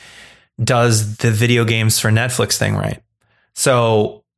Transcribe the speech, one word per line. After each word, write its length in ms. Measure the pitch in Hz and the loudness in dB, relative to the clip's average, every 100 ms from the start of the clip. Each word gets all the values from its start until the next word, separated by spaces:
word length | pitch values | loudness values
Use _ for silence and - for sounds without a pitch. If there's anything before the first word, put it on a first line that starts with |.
| - - - - _ - | -20 -20 -20 -20 _ -6
does 560 | 117 123 120 110 104 110 | -2 2 2 2 -2 -2
the 120 | 120 | -2
video 340 | 107 120 120 | 2 2 2
games 360 | 113 113 110 - | 2 0 0 0
for 100 | 110 | 2
Netflix 480 | 110 123 123 107 - | 0 0 -2 -2 -2
thing 160 | 104 | -2
right. 260 | 101 101 - _ _ _ _ _ | -2 -6 -8 _ _ _ _ _
So 680 | - 147 123 113 110 107 - _ | -4 0 2 2 2 0 -6 _